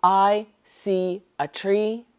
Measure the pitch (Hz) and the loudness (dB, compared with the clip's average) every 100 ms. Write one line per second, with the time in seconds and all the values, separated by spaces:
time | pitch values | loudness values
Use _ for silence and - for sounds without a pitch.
0 | 180 196 196 214 214 _ _ - - 190 | 4 4 2 2 -4 _ _ -14 -4 -2
1 | 185 180 _ _ 143 - 196 202 214 226 | -2 -6 _ _ -10 -6 -2 0 0 -4
2 | 240 | -12